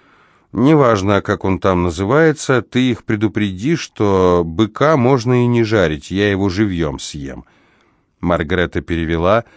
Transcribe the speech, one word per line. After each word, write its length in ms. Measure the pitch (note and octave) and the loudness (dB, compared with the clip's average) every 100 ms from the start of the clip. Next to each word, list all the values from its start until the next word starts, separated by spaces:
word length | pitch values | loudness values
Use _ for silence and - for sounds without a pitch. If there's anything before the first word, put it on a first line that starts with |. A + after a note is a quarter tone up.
| _ _ _ _ _ | _ _ _ _ _
«Неважно, 680 | - C3 D#3 B2+ G#2+ G2 G2 | 0 2 4 4 2 2 0
как 240 | - G2 | 0 -2
он 140 | G2 F2+ | -2 -2
там 240 | G2 F#2 | 0 0
называется, 800 | F2+ D#2+ G2 C#3+ D#3+ C#3+ - B2+ | 0 -2 0 2 2 0 0 -2
ты 280 | - B2+ B2+ | 0 0 0
их 140 | A2 | -2
предупреди, 720 | - G#2+ G#2+ G#2 G#2 F#2 B2+ E3 | -4 -2 -2 -2 -4 -2 -2 -2
что 640 | - - G#2 F#2+ F#2 F2 | -4 -2 0 4 4 2
быка 520 | E2 D#2+ G#2+ - C#3+ D#3 | 0 -2 -2 0 0 2
можно 480 | A#2+ C3+ A#2 B2 | 2 2 2 0
и 20 | A#2+ | 2
не 160 | A#2 | 2
жарить, 460 | A2 A2 E2 D2+ - | 2 2 0 -2 -6
я 200 | F#2 G2+ | -2 0
его 180 | G2 G2 | 0 0
живьем 500 | F2+ G#2+ E2+ D#2 B1+ | 0 -2 0 -4 -6
съем». 460 | - D2+ C2+ B1 - _ _ _ _ _ _ _ | -10 -12 -12 -14 -18 _ _ _ _ _ _ _
Маргарета 600 | F2 E2+ D#2 F2+ E2+ - | -2 -2 0 0 -2 -4
перевела, 640 | C#2+ E2 D#2+ E2 F2 A2+ - | -6 -4 -2 0 2 0 -2